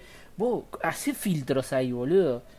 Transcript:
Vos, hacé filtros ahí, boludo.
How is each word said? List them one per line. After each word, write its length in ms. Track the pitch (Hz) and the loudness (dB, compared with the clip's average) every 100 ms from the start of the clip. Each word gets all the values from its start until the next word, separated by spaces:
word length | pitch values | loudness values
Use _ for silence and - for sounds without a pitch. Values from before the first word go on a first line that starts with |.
| - - - - | -6 -20 -14 -4
Vos, 280 | 240 196 - - | -2 -2 -4 -6
hacé 320 | 165 - 285 | -6 -4 -4
filtros 580 | 262 208 156 127 135 - | -2 0 0 0 0 0
ahí, 200 | 131 127 | 0 0
boludo. 500 | 123 131 190 156 120 - | -2 2 4 4 0 -6